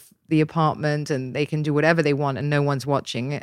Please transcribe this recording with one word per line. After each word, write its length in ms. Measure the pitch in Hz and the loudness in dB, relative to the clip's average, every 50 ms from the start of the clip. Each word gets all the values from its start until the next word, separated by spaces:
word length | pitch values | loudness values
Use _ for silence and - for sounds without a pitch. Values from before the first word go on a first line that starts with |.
| - - - _ _ - | -6 -16 -20 _ _ 0
the 120 | 160 156 | 2 2
apartment, 680 | 156 156 - 165 160 151 - - 156 147 147 151 147 - | 2 2 0 0 0 0 0 0 -2 -2 -2 -2 -2 -4
and 240 | 151 131 131 127 117 | -4 -4 -4 -4 -4
they 100 | 139 151 | -4 -4
can 180 | - 160 151 | -2 -2 -2
do 120 | 147 151 143 | 0 0 2
whatever 260 | 147 147 160 170 165 | 4 4 4 4 4
they 140 | 151 147 143 | 2 2 0
want 240 | 135 143 139 135 107 | 0 0 -2 -2 -2
and 100 | 139 147 | -2 0
no 140 | 147 143 | 2 2
one's 240 | 143 143 139 131 120 | 2 0 0 -2 -2
watching. 480 | 143 139 - - - - 117 123 139 147 - | -2 -2 -2 -2 -4 -6 -6 -4 -4 -6 -8